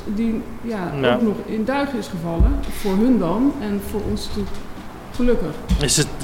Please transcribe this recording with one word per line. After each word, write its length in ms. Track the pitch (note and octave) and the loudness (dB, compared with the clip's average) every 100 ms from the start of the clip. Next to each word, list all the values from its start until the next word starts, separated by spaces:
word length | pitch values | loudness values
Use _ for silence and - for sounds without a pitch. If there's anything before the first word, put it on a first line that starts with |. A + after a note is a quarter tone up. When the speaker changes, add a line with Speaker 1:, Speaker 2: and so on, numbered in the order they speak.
| - | -4
Speaker 1:
die, 360 | G#3 A3+ C#3+ A#2+ - | -2 0 -2 -4 -8
ja, 300 | A#3 A3 F3 C#3 | -6 -4 -4 2
Speaker 2:
Ja. 120 | C3 | 4
Speaker 1:
ook 80 | B2 | 4
nog 140 | A3+ G3 - | 2 0 -4
in 200 | A3 G#3+ | -4 0
duigen 320 | C#4 C#4 B3+ | 0 0 -4
is 80 | G3 | -6
gevallen. 440 | F3+ E3 E3 G3+ C#4+ - - | -6 -4 2 4 4 -2 -2
Voor 100 | G3+ F#3+ | 0 4
hun 240 | A#3+ A#3 | 4 4
dan 340 | E3+ G3 C#4 - | 2 2 2 0
en 200 | G#3 G3+ G3 | -4 -4 -2
voor 120 | G#3+ G3 | -4 -2
ons 180 | G#3 - | -4 -2
natuurlijk 280 | - G3 - - - - - - - | -4 -4 -4 -6 -10 -12 -14 -12 2
gelukkig. 320 | B3 A#3 F#3+ - - - | 4 4 2 -4 0 2
Speaker 2:
Is 160 | - - | 4 2
het 100 | C#3+ - | 0 -2